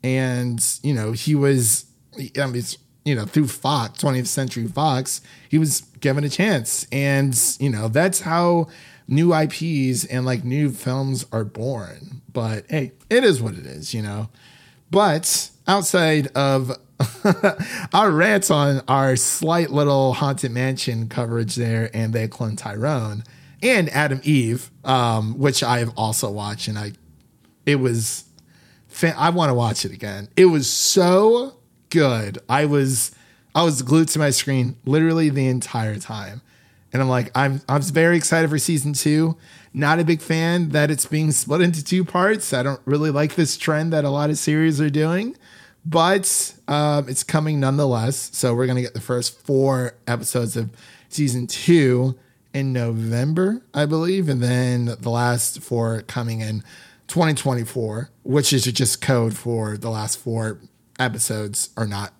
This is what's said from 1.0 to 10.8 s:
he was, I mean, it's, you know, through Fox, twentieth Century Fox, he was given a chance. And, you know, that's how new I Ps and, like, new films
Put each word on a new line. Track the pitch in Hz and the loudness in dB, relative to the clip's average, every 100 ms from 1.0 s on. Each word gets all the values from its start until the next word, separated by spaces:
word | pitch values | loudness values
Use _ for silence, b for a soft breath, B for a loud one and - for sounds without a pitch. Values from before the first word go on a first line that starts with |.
| 110 | -2
he | 113 - 151 | -4 0 2
was, | 139 135 113 - - _ _ - | 4 4 2 0 -4 _ _ -14
I | 139 - 135 | -10 -4 -4
mean, | 123 | -4
it's, | - - _ _ 147 | -6 -12 _ _ -2
you | |
know, | 127 104 | -2 0
through | 156 139 | 0 0
Fox, | - - 147 113 - | -2 -2 0 -2 -2
twentieth | 147 127 120 | 0 0 -2
Century | - 131 - 113 | -4 -4 -6 -6
Fox, | 135 156 131 135 - B B B | -2 0 0 -2 -8 B B B
he | 156 | 0
was | 156 131 - - | 2 -2 -8 -4
given | 147 135 | -2 0
a | 143 | -2
chance. | - 208 156 110 - - | 0 0 0 -2 -6 -4
And, | 135 139 139 139 117 - - | -2 0 2 2 0 -2 0
you | 135 | -2
know, | 110 110 | -2 0
that's | 123 185 190 | 2 2 0
how | 165 165 175 170 160 B B B - | -2 0 2 2 0 B B B -2
new | 139 170 | 2 4
I | 160 160 | 4 0
Ps | - 165 151 131 123 - | -2 -4 0 0 0 -2
and, | 127 127 | -4 -2
like, | 123 | -2
new | 123 135 147 | -2 0 0
films | - | -2